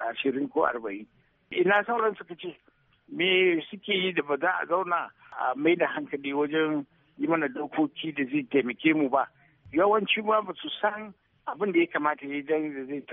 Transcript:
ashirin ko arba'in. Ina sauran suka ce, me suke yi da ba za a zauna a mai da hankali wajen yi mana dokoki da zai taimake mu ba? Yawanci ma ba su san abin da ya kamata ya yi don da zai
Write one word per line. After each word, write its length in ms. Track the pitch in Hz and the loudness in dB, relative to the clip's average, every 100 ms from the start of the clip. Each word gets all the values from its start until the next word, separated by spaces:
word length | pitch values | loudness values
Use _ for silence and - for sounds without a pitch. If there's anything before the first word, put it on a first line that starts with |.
ashirin 480 | 117 117 135 131 143 | -6 -2 -2 0 -2
ko 160 | 147 | 2
arba'in. 420 | 156 120 110 101 110 _ _ _ _ | 2 0 -6 -8 -12 _ _ _ _
Ina 340 | 180 180 202 | 0 4 4
sauran 300 | 208 240 220 202 | 2 0 0 -2
suka 180 | 180 170 | -8 -12
ce, 180 | 180 - _ _ _ _ _ | -12 -14 _ _ _ _ _
me 520 | 143 180 185 185 165 - | -2 2 4 4 2 -2
suke 180 | 202 - | -8 -4
yi 200 | 196 185 | -2 0
da 100 | 170 | -2
ba 140 | 147 143 | -2 0
za 120 | 170 180 | 0 0
a 40 | 151 | 0
zauna 440 | 170 180 170 127 - - - | 0 0 -2 -2 -10 -16 -6
a 160 | 127 131 | -4 2
mai 180 | 156 175 | 4 4
da 100 | 151 | 2
hankali 460 | 151 143 143 139 | -2 -6 -6 -4
wajen 540 | 143 147 156 156 151 135 _ _ - | -2 0 2 0 0 -4 _ _ -4
yi 80 | 147 | 0
mana 220 | 330 285 | 0 0
dokoki 640 | 254 - - 302 - 160 | -4 -4 0 0 -2 -6
da 100 | 143 | -4
zai 220 | 131 147 131 | -2 -2 0
taimake 480 | 139 120 117 156 | 2 2 0 2
mu 140 | 156 139 | 2 2
ba? 160 | 135 120 _ _ _ - | 2 0 _ _ _ -4
Yawanci 480 | 147 196 214 196 - | 2 4 4 2 0
ma 180 | 214 214 | 2 0
ba 120 | 202 | 0
su 140 | 180 302 - | -8 -10 -4
san 320 | 208 208 214 190 _ _ - | -2 -2 -8 -16 _ _ -10
abin 260 | 190 202 | -4 2
da 80 | 170 | 2
ya 60 | 165 | 2
kamata 320 | 160 151 147 139 | 2 0 -2 -4
ya 80 | |
yi 80 | 143 | -6
don 280 | 143 156 156 | -2 0 0
da 100 | 139 131 | -6 -6
zai 160 | 143 131 | -8 -10